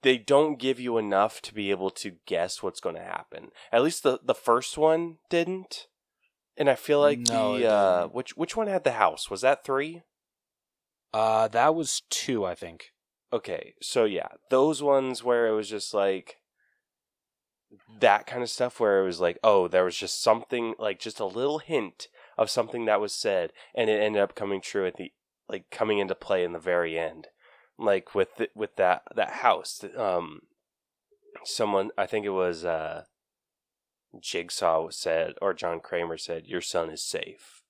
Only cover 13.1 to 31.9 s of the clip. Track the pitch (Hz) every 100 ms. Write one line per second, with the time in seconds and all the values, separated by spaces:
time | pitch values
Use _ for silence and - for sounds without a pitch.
13.1 | _ _ 117 - 87 - _ - 135 110
14.1 | 90 - - _ 131 147 151 147 139 131
15.1 | 123 117 120 117 107 101 107 - 107 98
16.1 | 95 - - _ _ _ _ _ _ _
17.1 | _ _ _ _ _ _ 104 _ 110 110
18.1 | 101 - 127 120 - 123 - 110 98 95
19.1 | 85 90 85 113 101 90 92 90 87 95
20.1 | - - 110 117 123 117 107 110 95 113
21.1 | - 101 98 135 151 156 156 98 _ -
22.1 | _ - - 110 - 110 120 110 107 104
23.1 | - 113 95 82 - - - 110 107 107
24.1 | 107 101 - 101 98 - 101 92 - 90
25.1 | _ _ _ _ 101 _ - 110 104 95
26.1 | 95 - 95 87 85 87 87 85 80 82
27.1 | 80 80 _ _ _ _ _ 110 98 -
28.1 | 101 95 - 110 - 107 - 92 90 -
29.1 | 113 98 - 123 87 - - 101 - 107
30.1 | 90 85 78 _ _ _ _ _ _ _
31.1 | _ _ - - - 107 98 104